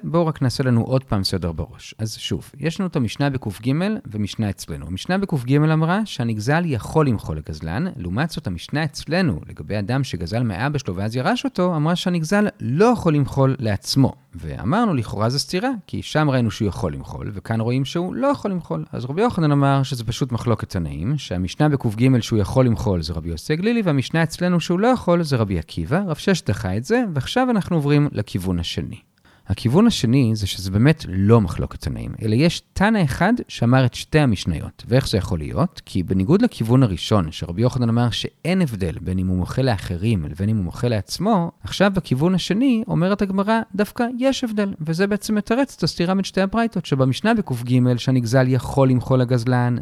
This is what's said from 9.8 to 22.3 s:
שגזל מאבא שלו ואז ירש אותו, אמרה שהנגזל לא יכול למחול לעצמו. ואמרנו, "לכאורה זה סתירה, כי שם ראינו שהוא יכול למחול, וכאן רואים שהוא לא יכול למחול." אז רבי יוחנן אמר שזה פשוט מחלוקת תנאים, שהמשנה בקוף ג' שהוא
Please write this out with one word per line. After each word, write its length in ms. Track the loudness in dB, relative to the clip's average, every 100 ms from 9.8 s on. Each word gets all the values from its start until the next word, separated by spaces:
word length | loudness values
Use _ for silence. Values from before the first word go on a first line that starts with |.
| -2 -2
שגזל 380 | -2 -4 -4 -2
מאבא 360 | -2 -2 -4 -4
שלו 180 | -4 -4
ואז 200 | -4 -2
ירש 280 | -2 -2
אותו, 320 | -2 -2 0 0
אמרה 200 | 0 0
שהנגזל 500 | -2 -2 0 0 0 -2
לא 240 | -2 2
יכול 300 | 4 4 2
למחול 420 | 2 2 2 2 2
לעצמו. 540 | 0 -2 0 2 4 2 _
ואמרנו, 600 | -14 -10 -6 -2 0 2
"לכאורה 340 | 0 -2 -2 -2
זה 100 | -2
סתירה, 320 | -4 -4 -2 -4 -6
כי 160 | -10
שם 280 | -4 0 2
ראינו 200 | 2 0
שהוא 180 | 0 -2
יכול 240 | -2 -4
למחול, 380 | -6 -10 -10 -10
וכאן 260 | -10 -6 -4
רואים 240 | -2 -2
שהוא 300 | -2 -4 -4
לא 120 | -2 0
יכול 240 | 0 -2
למחול." 340 | -6 -4 -6 -6
אז 120 | -8
רבי 180 | -6 -2
יוחנן 300 | 0 2 2
אמר 300 | 4 4 2
שזה 220 | 0 -4
פשוט 280 | -6 -4 -4
מחלוקת 360 | -2 0 0 -2
תנאים, 500 | -4 -4 -4 -4 -4
שהמשנה 500 | -4 -4 -4 0 2
בקוף 280 | 2 0 2
ג' 240 | 4 4
שהוא 180 | 2